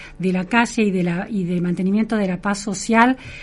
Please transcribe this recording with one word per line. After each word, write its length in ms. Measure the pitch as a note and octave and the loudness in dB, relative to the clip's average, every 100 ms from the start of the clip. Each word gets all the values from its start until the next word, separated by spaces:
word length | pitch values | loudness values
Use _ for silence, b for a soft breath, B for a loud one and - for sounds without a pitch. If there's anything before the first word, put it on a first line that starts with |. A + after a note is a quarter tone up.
| B - | B -4
de 140 | F#3 | -2
la 140 | F#3 F3+ | -2 2
calle 380 | A#3 A#3+ - | 2 2 2
y 60 | G#3 | 2
de 120 | F3+ | 2
la, 240 | F3 E3+ - | 0 -2 -4
y 160 | G#3 | -4
de 160 | F3 F3 | -2 0
mantenimiento 560 | F3 F3 F#3 G3+ A3 A3 | 0 0 0 0 0 0
de 100 | G3 | 0
la 120 | F3+ | -2
paz 220 | G3+ G3+ | -2 -4
social, 580 | G#3+ F#3 - A3+ B3 C4 B B | -4 -6 2 4 6 2 B B